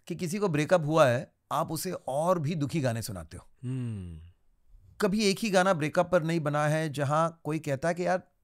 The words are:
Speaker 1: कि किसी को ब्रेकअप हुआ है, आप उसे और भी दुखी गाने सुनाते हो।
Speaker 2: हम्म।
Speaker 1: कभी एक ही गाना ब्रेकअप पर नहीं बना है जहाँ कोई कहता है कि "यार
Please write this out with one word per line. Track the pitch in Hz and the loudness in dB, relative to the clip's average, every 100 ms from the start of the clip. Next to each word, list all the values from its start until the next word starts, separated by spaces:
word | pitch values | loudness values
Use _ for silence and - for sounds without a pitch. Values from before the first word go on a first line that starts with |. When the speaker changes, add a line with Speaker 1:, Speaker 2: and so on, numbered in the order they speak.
| - | -12
Speaker 1:
कि | 165 | -8
किसी | 175 202 | -4 -2
को | 202 | 0
ब्रेकअप | 147 151 180 147 | 0 4 2 4
हुआ | 156 139 | 4 6
है, | 120 - _ - | 4 -2 _ -6
आप | 139 170 | -4 -4
उसे | 160 185 | -6 -6
और | 175 - 135 170 180 | -8 -6 -2 0 2
भी | 143 175 | 0 -2
दुखी | 139 165 | -2 0
गाने | 127 113 | -2 -2
सुनाते | 110 92 80 82 | -6 -10 -12 -16
हो। | - _ | -18 _
Speaker 2:
हम्म। | 123 131 120 104 87 80 85 _ _ _ _ - - - | -8 -6 -6 -8 -10 -14 -18 _ _ _ _ -20 -18 -2
Speaker 1:
कभी | 208 214 208 | 0 2 2
एक | 196 | 2
ही | 220 | 2
गाना | 185 185 | 4 4
ब्रेकअप | 175 151 180 170 | 2 0 0 2
पर | 180 | 2
नहीं | 160 170 | 2 0
बना | 147 147 151 | 0 0 0
है | 156 160 | 0 -2
जहाँ | 135 139 151 165 165 | -2 0 2 0 -2
कोई | 147 156 | -6 -6
कहता | 147 135 165 | -4 -4 -2
है | |
कि | 175 175 | -2 -2
"यार | 185 - _ | -2 -4 _